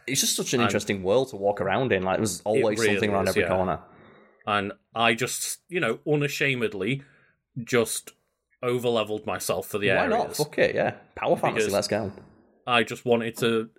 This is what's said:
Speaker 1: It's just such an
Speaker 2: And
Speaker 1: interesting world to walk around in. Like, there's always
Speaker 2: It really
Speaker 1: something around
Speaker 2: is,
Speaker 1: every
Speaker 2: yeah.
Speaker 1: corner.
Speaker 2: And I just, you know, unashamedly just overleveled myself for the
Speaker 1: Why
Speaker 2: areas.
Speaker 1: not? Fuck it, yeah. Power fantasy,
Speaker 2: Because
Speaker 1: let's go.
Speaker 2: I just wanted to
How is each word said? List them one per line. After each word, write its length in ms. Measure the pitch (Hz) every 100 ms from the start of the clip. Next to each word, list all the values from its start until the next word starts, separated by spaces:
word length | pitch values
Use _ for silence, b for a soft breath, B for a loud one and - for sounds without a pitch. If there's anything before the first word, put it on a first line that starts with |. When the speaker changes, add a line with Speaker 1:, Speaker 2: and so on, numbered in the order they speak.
| -
Speaker 1:
It's 140 | 131
just 140 | 233 -
such 180 | 190
an 60 | 131
Speaker 2:
And 80 | 107
Speaker 1:
interesting 340 | 107 - 101
world 260 | 92 117 131
to 60 | 101
walk 260 | 101 101
around 300 | - 98 131
in. 120 | 98
Like, 140 | 92 92
there's 240 | 107 90
always 380 | - 117 113 107
Speaker 2:
It 20 |
really 120 | 110 101
Speaker 1:
something 160 | 104
around 120 | 98 95
Speaker 2:
is, 40 |
Speaker 1:
every 120 | 98
Speaker 2:
yeah. 40 | 87
Speaker 1:
corner. 300 | 92 90 80 - B B B B B -
Speaker 2:
And 260 | 104 98 - _ 110
I 180 | 117 113
just, 440 | 123 - - - _
you 120 | 175
know, 200 | 123 127 -
unashamedly 960 | 151 143 139 139 127 107 104 98 139 B B B B _ 127
just 480 | 117 123 113 - - - _ _ _ _
overleveled 640 | 123 123 123 117 104 107 107
myself 400 | 90 - 92 -
for 100 | 104
the 120 | 101
Speaker 1:
Why 160 | 92 87
Speaker 2:
areas. 40 |
Speaker 1:
not? 240 | - - -
Fuck 220 | 151 -
it, 160 | - -
yeah. 200 | 107 - - -
Power 200 | 117 175
fantasy, 220 | 156 113 107
Speaker 2:
Because 80 |
Speaker 1:
let's 140 | 98 -
go. 240 | 104 113 - - - _ _ -
Speaker 2:
I 180 | 120
just 220 | 113 120 123
wanted 320 | 117 117 -
to 320 | 120 113 113